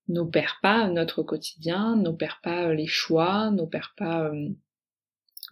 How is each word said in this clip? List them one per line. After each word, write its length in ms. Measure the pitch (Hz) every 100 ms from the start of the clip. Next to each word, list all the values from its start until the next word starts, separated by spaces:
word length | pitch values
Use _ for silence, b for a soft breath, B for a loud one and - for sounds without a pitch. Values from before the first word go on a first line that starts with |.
| -
n'opère 500 | 170 165 156 - -
pas 260 | 196 226 202
notre 340 | 170 165 -
quotidien, 720 | 151 160 - - 160 180 220 226
n'opère 440 | 170 165 156 -
pas, 240 | 175 175 170
euh, 60 | 156
les 120 | 160
choix, 600 | - - 160 175 202 220
n'opère 460 | 196 160 160 - -
pas, 280 | 170 165 156
euh, 240 | 151 147 196 _ _ _ _ _ _ _ - -